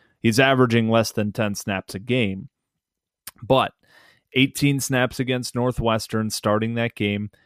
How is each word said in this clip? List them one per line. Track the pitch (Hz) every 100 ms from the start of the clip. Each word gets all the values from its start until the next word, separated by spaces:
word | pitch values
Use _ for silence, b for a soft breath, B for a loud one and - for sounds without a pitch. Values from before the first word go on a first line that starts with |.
| b b
He's | 117 110
averaging | 135 131 127 117 113
less | 113 110
than | - 104
ten | 110 107
snaps | 101 - 95 - 95
a |
game. | 113 127 104 95 135 _ _ _ _ _ _ _ - -
But | 104 131 107 - b b b b b
eighteen | 123 135 - 143 139
snaps | - 131 127 -
against | 127 127 120 123
Northwestern | 123 120 117 110 - 110 110
starting | - 110 107 113 117
that | 117 -
game. | 104 104 104 -